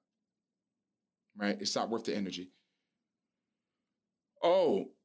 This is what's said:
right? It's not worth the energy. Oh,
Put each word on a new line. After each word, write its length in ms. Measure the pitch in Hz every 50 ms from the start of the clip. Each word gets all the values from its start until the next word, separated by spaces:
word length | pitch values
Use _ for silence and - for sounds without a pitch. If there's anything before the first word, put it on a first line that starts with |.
| _ _ _ _ _ _ _ _ _ _ _ _ _ _ _ _ _ _ _ _ _ _ _ _ _ _ _ 101
right? 240 | 104 101 101 -
It's 140 | 104 - -
not 140 | 127 101 98
worth 160 | 117 110 -
the 100 | - -
energy. 340 | 104 101 90 87 90 90 - _ _ _ _ _ _ _ _ _ _ _ _ _ _ _ _ _ _ _ _ _ _ _ _ _ _ _ _ _ _ _ _ _ _ _ _ _ _
Oh, 480 | - 170 180 190 175 143 104 95 - - - _